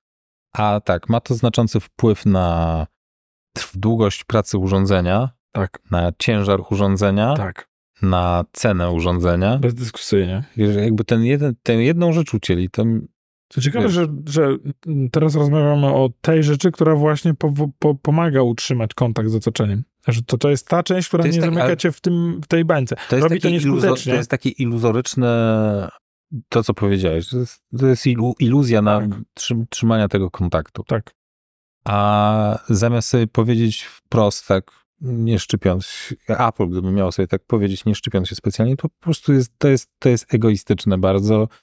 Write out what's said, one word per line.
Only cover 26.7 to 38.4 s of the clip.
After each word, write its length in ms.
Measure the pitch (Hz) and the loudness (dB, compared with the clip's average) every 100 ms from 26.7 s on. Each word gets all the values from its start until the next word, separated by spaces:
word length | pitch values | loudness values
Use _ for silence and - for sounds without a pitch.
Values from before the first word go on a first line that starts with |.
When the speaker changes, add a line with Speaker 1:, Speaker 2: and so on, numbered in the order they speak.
Speaker 1:
powiedziałeś, 540 | 107 101 98 92 80 87 | -2 0 0 0 -2 -4
to 80 | 123 | -6
jest, 240 | 123 - _ 120 | -6 -10 _ -2
to 80 | 131 | 2
jest 180 | 123 139 | 2 2
ilu-, 280 | 120 117 - | 0 -2 0
iluzja 420 | 117 139 131 110 | 2 2 4 2
na 180 | 104 104 | 2 2
Speaker 2:
Tak. 100 | 104 101 - | 0 -6 -12
Speaker 1:
trzym-, 320 | - - 117 117 | -12 -6 -4 -4
trzymania 380 | - 113 113 101 | -2 0 2 2
tego 240 | 101 95 | 0 -2
kontaktu. 520 | - 90 82 - - - | -2 -2 -2 -4 -12 -6
Speaker 2:
Tak. 280 | 113 - _ _ _ _ _ _ _ - | -6 -6 _ _ _ _ _ _ _ -6
Speaker 1:
A 760 | 104 104 104 104 107 104 107 - | 0 2 2 2 2 0 -2 -2
zamiast 380 | 107 117 120 - | 0 2 0 0
sobie 200 | 123 113 | 0 0
powiedzieć 560 | - 113 117 113 104 | 0 0 2 0 -2
wprost, 640 | - - _ 117 104 - - | -10 -20 _ 2 2 0 -2
tak, 240 | 95 - _ _ _ | -2 -2 _ _ _
nie 380 | 131 120 113 110 | -8 -4 0 0
szczypiąc, 760 | - 117 98 92 - - - - - | 0 -2 0 0 -4 -12 -12 -14 -6
Apple, 400 | 110 120 - 92 | 0 0 0 -2
gdyby 240 | 90 92 | 0 0
miało 200 | 98 95 | 0 0
sobie 160 | 87 92 | 0 -2
tak 160 | 98 - | -2 -2
powiedzieć, 400 | 113 101 95 - | 0 0 -2 -2
nie 100 | 104 | -2
szczypiąc 320 | - 98 90 | -2 -2 -4
się 80 | |
specjalnie, 400 | - | -4